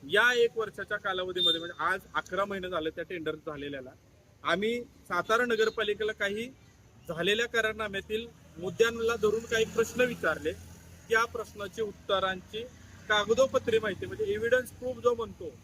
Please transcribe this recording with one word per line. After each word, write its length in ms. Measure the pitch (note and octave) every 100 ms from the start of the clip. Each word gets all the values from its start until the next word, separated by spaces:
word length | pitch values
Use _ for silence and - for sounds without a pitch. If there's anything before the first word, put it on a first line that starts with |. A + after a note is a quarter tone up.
| C#3
या 240 | F#3+ A#3+
एक 260 | B3 A#3 A#3
वर्षाच्या 380 | G#3 - G3 G#3
कालावधीमध्ये, 640 | G3+ F#3 F#3 F3+ F#3+ E3+
म्हणजे 220 | E3+ F3
आज 180 | D#3+ F#3+ -
अकरा 300 | D3+ - F#3
महिने 240 | G3+ G3 F3+
झाले 220 | F3 D#3+
त्या 140 | D#3+
टेंडर 300 | E3 F3+ D#3
झालेल्याला, 560 | D#3 - D3 C#3+ C#3 B2+ D3 _ _ _ _
आम्ही 400 | C#3+ F3 G#3+ A#3+
सातारा 600 | A#3+ - - F3+ E3+ A3+
नगरपालिकेला 680 | A#3+ A3+ A3 A3 G#3 G#3 G#3+
काही 360 | G#3 G3+ G#3 A#3+ - - _ - - -
झालेल्या 400 | D#3+ F3 G#3+ A#3
करारनाम्यातील 800 | A#3 A3 G#3+ G#3+ G3 F#3+ A3 A#3 - - -
मुद्द्यांना 580 | F3+ E3+ A3+ A#3 A3+ A#3
धरून 240 | G#3+ G#3+
काही 240 | A#3 A3+
प्रश्न 360 | A3 G#3+ A3+ A#3+
विचारले. 520 | B3 F3 E3+ D3+ D3+ - - - - - -
त्या 140 | A3+
प्रश्नाची 580 | A#3 A#3+ G#3 G#3 G3+ G#3+
उत्तरांची 800 | G#3+ - - G3 F#3 F#3 - G#3+ A#3+ - - - -
कागदोपत्री 680 | G#3+ G3+ A3+ C4+ C4 - A3
माहिती, 280 | G#3+ F3+ F#3
म्हणजे 180 | F#3+
एव्हिडन्स 460 | G#3+ G#3 A3+ B3+ B3
प्रूफ 260 | - B3 A#3
जो 180 | A#3
म्हणतो 360 | A#3 G#3+ F3+ E3+ C3